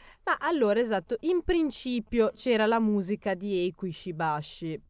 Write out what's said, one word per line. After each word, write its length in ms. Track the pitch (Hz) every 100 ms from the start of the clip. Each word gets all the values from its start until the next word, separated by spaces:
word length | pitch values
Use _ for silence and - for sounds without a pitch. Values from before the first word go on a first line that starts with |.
| - -
Ma 120 | 381 302
allora, 380 | 294 320 208 214
esatto, 380 | 233 196 - -
in 220 | 320 359
principio 880 | 349 339 302 - 254 240 - 233 214 -
c'era 300 | 254 220 220
la 140 | 233
musica 520 | 214 208 180 208 202
di 220 | 180 202 185
Eiko 260 | 180 170 190
Ishibashi, 920 | 156 180 160 160 151 151 - 165 151